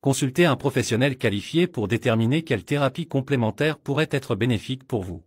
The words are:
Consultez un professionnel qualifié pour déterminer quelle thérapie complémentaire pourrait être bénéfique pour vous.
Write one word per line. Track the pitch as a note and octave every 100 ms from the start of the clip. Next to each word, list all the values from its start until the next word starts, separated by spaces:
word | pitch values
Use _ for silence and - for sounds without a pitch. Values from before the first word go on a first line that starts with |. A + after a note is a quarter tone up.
Consultez | C#3 C3+ C3+ B2+ F3
un | B2+
professionnel | C#3+ C3 A#2 A2 C#3 B2+
qualifié | A#2 G2+ - D#3+ F3+
pour | F3+ G#2
déterminer | A#2 B2+ A2+ A2+ D3+
quelle | D#3+ A#2
thérapie | - D3 C#3 C3+ E3
complémentaire | C3+ C3 C#3 A2+ G#2 D3+ D3+
pourrait | - C#3 D#3
être | C#3+ -
bénéfique | A2 A#2 A2+ - C3
pour | - A#2
vous. | F#2 F2